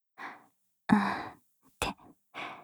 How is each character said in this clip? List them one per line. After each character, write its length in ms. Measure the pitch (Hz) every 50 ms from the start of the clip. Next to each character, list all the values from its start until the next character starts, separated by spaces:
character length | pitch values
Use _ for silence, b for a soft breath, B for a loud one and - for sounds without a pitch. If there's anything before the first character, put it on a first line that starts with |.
| _ _ B B B B B B B B B _ _ _ _ _ _
あ 460 | - 220 202 202 - - - - - -
ー 340 | - _ _ _ _ _ -
っ 40 | _
て、 160 | _ - - - - - - - _ _ _ B B B B B B